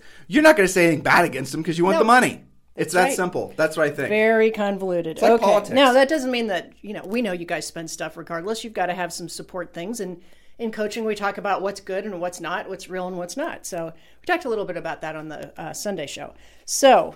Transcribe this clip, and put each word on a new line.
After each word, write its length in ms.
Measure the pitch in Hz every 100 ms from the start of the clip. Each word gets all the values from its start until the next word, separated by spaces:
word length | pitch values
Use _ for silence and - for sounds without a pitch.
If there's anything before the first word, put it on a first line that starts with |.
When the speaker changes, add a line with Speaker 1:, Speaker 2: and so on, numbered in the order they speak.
| - - -
Speaker 1:
you're 140 | 220
not 140 | 311 311
gonna 140 | 185
say 160 | 190 170
anything 180 | 147
bad 220 | - 156 170
against 260 | 131 139
them 100 | 151 165
'cause 120 | 160
you 60 |
want 120 | 180 320
Speaker 2:
No. 40 |
Speaker 1:
the 60 | 226
money. 380 | 247 180 - - _ _ -
It's 160 | 160
Speaker 2:
That's 0 |
Speaker 1:
that 100 | 180 185
Speaker 2:
right. 40 | 185
Speaker 1:
simple. 360 | 180 143 98 -
That's 180 | 214 170
what 120 | 147
I 20 |
think. 180 | 147 131
Speaker 2:
Very 440 | 214 220 226 220
convoluted. 680 | 214 202 196 190 175 160 156
Speaker 1:
It's 40 |
like 100 | 220
Speaker 2:
Okay. 100 | 233
Speaker 1:
politics. 280 | 202 208 208 254
Speaker 2:
Now, 160 | 269
that 160 | 254 269
doesn't 240 | 311 254
mean 160 | 247 226
that, 240 | 175 - -
you 120 | 202
know, 100 | 190 180
we 160 | 233
know 120 | 220
you 120 | 180 165
guys 220 | 156 151
spend 220 | 165 165
stuff 260 | - 160 165
regardless. 480 | 160 165 185 220
You've 80 | 226
gotta 200 | 214 180
have 180 | 180 175
some 160 | 175 165
support 460 | - - 185 175
things. 260 | 170 175 233
And 220 | 185 175 - - - -
in 120 | 226
coaching, 320 | 220 208 233
we 100 | 220
talk 240 | 208 202 202
about 240 | 196 170
what's 200 | 190 196
good 240 | - 185 214
and 160 | 175
what's 180 | 180 175
not, 300 | 160 185 -
what's 200 | 185 -
real 160 | 185 180
and 80 | 180
what's 180 | 175 262
not. 300 | 320 - -
So 220 | 175 165
we 380 | - - - -
talked 200 | 339 277
a 40 |
little 140 | 220
bit 140 | 185 170
about 240 | 160 151
that 160 | 160 156
on 100 | 156
the, 240 | 147 147 -
uh, 140 | 160
Sunday 340 | 151 208 190 139
show. 280 | - 143 - - -
So 520 | - - 269 214 160